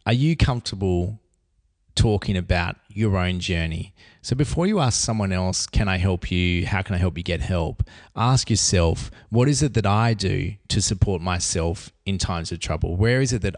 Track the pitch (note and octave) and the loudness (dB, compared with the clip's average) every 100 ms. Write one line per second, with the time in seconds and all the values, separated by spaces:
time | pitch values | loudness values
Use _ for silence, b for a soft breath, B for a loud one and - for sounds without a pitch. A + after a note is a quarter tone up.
0 | - A#2+ D3+ E3 - B2 - G2 G2 F2 | -2 2 2 2 2 0 -6 -4 0 0
1 | F2+ A2 _ _ _ _ _ _ _ - | -2 -6 _ _ _ _ _ _ _ 0
2 | A#2 G#2 - F#2 F2 F2+ F2 - - G2+ | 2 2 0 -2 0 0 -2 -6 -10 -2
3 | A2 F#2+ F2+ F2+ F2 E2+ E2 D#2 - - | 0 2 0 -2 -2 -2 -2 -4 -8 -16
4 | B B - B2+ C#3+ D#3+ F#3 G#3+ C3 - | B B -4 -2 0 0 0 2 2 0
5 | - A2 G2 F#2 F#2 F2+ - - G2+ F#2 | -2 0 0 0 0 -2 -2 0 2 2
6 | F#2+ F2 - F2+ F2+ F2 - F#2+ F#2 F2+ | 2 0 0 0 2 2 0 -2 -2 0
7 | F#2 E2 E2+ E2 - F2+ D#2 - - B | 0 -2 -4 -4 -2 -2 -2 -4 -6 B
8 | B - A#2 C3 - A2 - F#2+ E2 - | B -2 2 2 2 0 2 4 2 0
9 | - B B A2+ C3+ C3+ D3 G#2+ G2 G#2 | -6 B B 2 4 4 2 2 2 2
10 | A#2 G#2+ F#2+ F#2+ F#2+ G2+ - - - G2+ | 2 0 0 -2 -4 -8 -4 -2 0 2
11 | - F2+ F2 F2 - F2+ E2 E2+ - _ | 0 0 -2 -2 -2 -2 -2 -4 -10 _
12 | - F#2+ - F2 D#2+ E2+ - D#2+ F2 F2+ | -6 -4 -2 -4 -6 -6 -4 -2 -2 0
13 | A2+ B2+ C3+ A#2 G2 | 2 2 2 0 -2